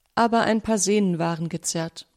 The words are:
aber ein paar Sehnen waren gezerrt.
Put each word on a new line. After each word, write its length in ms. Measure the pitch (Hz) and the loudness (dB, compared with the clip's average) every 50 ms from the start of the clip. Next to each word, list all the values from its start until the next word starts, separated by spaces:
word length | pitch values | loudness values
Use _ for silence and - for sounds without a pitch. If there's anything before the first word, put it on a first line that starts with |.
| _ _ - | _ _ 0
aber 240 | - 233 233 220 175 | 2 2 4 4 2
ein 200 | - - 220 226 - | 2 2 0 0 0
paar 160 | - 220 208 | 0 -2 0
Sehnen 420 | 180 208 208 214 208 185 175 160 | 2 2 2 2 2 2 0 0
waren 280 | 170 165 170 160 170 160 | -2 -2 -2 -4 -6 -6
gezerrt. 600 | 170 165 - - - 170 165 165 - - - _ _ | -6 -6 -6 -6 -6 -4 -6 -6 -8 -14 -20 _ _